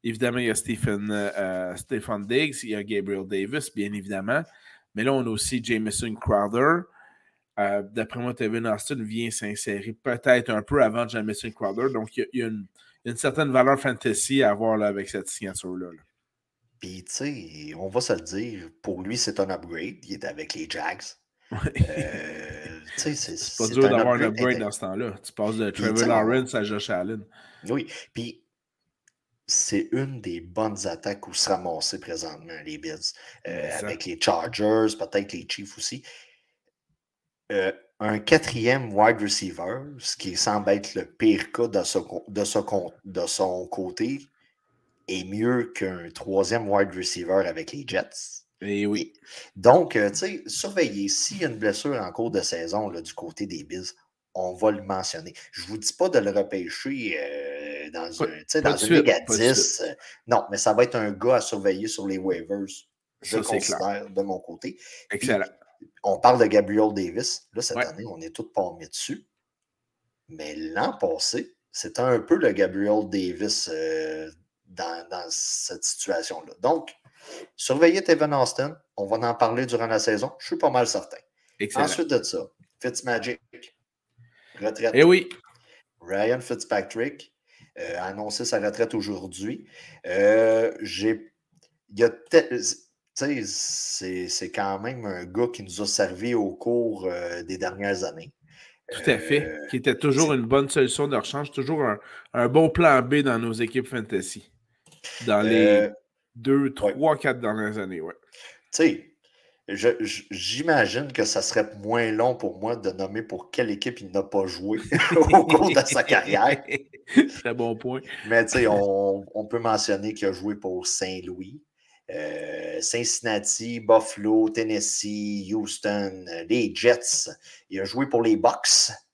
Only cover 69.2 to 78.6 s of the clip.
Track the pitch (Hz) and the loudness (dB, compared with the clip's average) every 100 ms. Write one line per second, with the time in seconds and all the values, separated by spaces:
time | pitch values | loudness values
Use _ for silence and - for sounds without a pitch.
69.2 | _ _ _ _ _ _ _ _ _ _ | _ _ _ _ _ _ _ _ _ _
70.2 | _ 160 151 151 80 104 262 226 - - | _ -12 -10 -8 -6 -4 -4 0 -2 0
71.2 | - 120 - _ _ - 110 - 127 120 | -2 -2 -6 _ _ -10 -8 0 4 4
72.2 | - 165 139 98 92 95 104 107 98 98 | 4 4 4 4 2 2 2 2 2 -2
73.2 | 90 87 104 - - 160 160 160 156 156 | -2 -2 -2 -2 -4 -4 -2 -2 -2 -6
74.2 | 160 156 _ _ _ - - 82 85 90 | -10 -18 _ _ _ -10 -8 -8 -10 -12
75.2 | 85 - - - - 90 - - - 85 | -8 -4 -4 -4 -6 -4 -6 -4 -2 -2
76.2 | - 82 80 - 127 160 - - _ _ | -2 -10 -12 -2 2 2 -2 -18 _ _
77.2 | - - - - - 135 170 185 185 156 | -18 -18 -18 -10 -2 6 6 6 4 4
78.2 | 151 143 123 - | 4 4 2 0